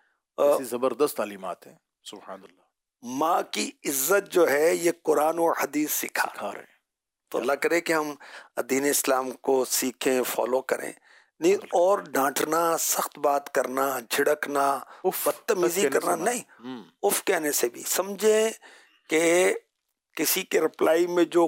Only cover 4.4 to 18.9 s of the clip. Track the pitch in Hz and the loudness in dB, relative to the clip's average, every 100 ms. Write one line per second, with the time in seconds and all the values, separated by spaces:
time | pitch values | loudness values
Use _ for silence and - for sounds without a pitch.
4.4 | 156 143 160 180 170 165 - 147 156 170 | 4 4 2 2 0 0 0 2 2 2
5.4 | 165 - 139 147 151 - - - - - | 0 0 -2 -2 -2 -4 -4 -4 -4 -6
6.4 | 98 - - _ _ _ _ _ - - | -10 -10 -16 _ _ _ _ _ -8 -4
7.4 | 123 139 151 170 170 160 151 143 - - | -2 0 0 0 0 -2 -2 -8 -16 -20
8.4 | - - 120 131 143 135 - 131 131 - | -14 -8 -2 0 2 0 2 0 -2 -4
9.4 | - 131 123 - 131 - 139 131 117 - | 0 2 2 -2 -2 -2 0 2 0 -2
10.4 | 117 127 - - - - _ - _ - | 0 -2 -2 -6 -6 -14 _ -20 _ -2
11.4 | 165 202 - 175 180 202 170 135 139 131 | 2 2 0 2 2 2 -2 -2 0 0
12.4 | 156 160 170 160 - - 170 147 147 143 | -2 0 0 0 -2 -2 -4 -2 0 0
13.4 | - 139 127 131 139 127 117 - 143 147 | -2 -2 -2 -2 -2 -4 -4 0 0 0
14.4 | 143 143 139 135 - - 185 - 147 - | -2 0 0 0 -6 -6 -4 -2 -4 -4
15.4 | - 196 175 180 143 190 - 170 196 240 | -4 0 0 2 0 0 -2 -2 -2 -4
16.4 | - - 120 123 95 - 202 202 - 180 | -8 -18 -14 -14 -16 -2 -2 0 0 0
17.4 | 151 139 120 - - - 190 190 214 214 | 0 -2 -2 -4 -6 -4 -4 0 2 4
18.4 | 220 214 - - _ | 2 -4 -20 -20 _